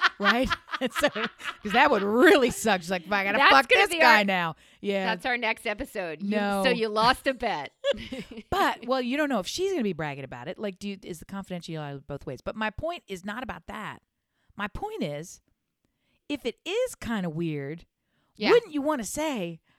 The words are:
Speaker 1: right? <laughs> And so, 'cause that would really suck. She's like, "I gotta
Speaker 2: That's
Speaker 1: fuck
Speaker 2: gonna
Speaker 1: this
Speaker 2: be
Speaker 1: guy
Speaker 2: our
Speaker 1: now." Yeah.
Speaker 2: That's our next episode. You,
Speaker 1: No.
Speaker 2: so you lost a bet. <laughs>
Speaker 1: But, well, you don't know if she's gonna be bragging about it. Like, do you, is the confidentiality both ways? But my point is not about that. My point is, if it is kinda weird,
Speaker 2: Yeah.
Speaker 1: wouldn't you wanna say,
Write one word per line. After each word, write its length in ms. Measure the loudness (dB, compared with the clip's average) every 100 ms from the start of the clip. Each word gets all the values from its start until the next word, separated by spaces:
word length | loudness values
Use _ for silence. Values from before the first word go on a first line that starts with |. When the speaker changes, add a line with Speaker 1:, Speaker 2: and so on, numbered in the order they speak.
| -2 0
Speaker 1:
right? 300 | 2 2 0
<laughs> 60 | -4 -6 -6
And 100 | -6
so, 160 | 0 -2
'cause 640 | 0 -6 -6 -14 -10 0
that 200 | 4 6
would 100 | 4
really 480 | 2 6 8 8 6
suck. 320 | 0 0 0
She's 80 | 0
like, 120 | -6 -2
"I 140 | -2
gotta 140 | 0 4
Speaker 2:
That's 140 | 8
Speaker 1:
fuck 180 | 8 6
Speaker 2:
gonna 140 | 4 4
Speaker 1:
this 40 | 6
Speaker 2:
be 40 |
Speaker 1:
guy 160 | 6 8
Speaker 2:
our 60 | 6
Speaker 1:
now." 300 | 2 0 -4 _ _
Yeah. 240 | -4 -2 -2
Speaker 2:
That's 200 | -2 -2
our 120 | -2
next 280 | -2 -4 -4
episode. 560 | -6 -8 -8 -8 -6
You, 100 | -2
Speaker 1:
No. 300 | -2 0 0 0
Speaker 2:
so 60 |
you 180 | 0 0
lost 360 | 2 2 2 -2
a 60 |
bet. 380 | -2 -4 -4 -8 -6 -4 -4 -6
<laughs> 400 | -12 -12 -16 -6
Speaker 1:
But, 360 | 0 0 -2 -2
well, 140 | -2
you 140 | -2 -2
don't 140 | 0
know 100 | -2
if 80 | -4
she's 240 | -4 -2
gonna 120 | 0
be 100 | -2
bragging 320 | -2 -6 -8 -12
about 240 | -12 -12
it. 80 | -8
Like, 200 | -8 -8
do 100 | -10
you, 80 | -10
is 160 | -12 -14
the 60 | -12
confidentiality 760 | -12 -10 -10 -8 -10 -8 -12 -10
both 200 | -12 -10
ways? 160 | -10
But 160 | -10 -6
my 120 | -6
point 340 | -6 -8 -8 -10
is 160 | -12
not 200 | -10 -10
about 240 | -10 -12 -14
that. 320 | -12 -12 -14 _ _ _ _ _ -10
My 100 | -8
point 360 | -8 -8 -6
is, 360 | -6 -8 -12 -18 _ _ _ _ _ _ _ _ -8
if 180 | -6 -6
it 120 | -6 -4
is 300 | -2 -2 -4
kinda 340 | -6 -4 -4
weird, 560 | -4 -4 -4 -6 -10 -14 _ _ _ _ -2
Speaker 2:
Yeah. 140 | 4
Speaker 1:
wouldn't 220 | 4 4
you 80 | -2
wanna 240 | -2 -2 -4
say, 560 | -4 -4 -4 -6 -8 _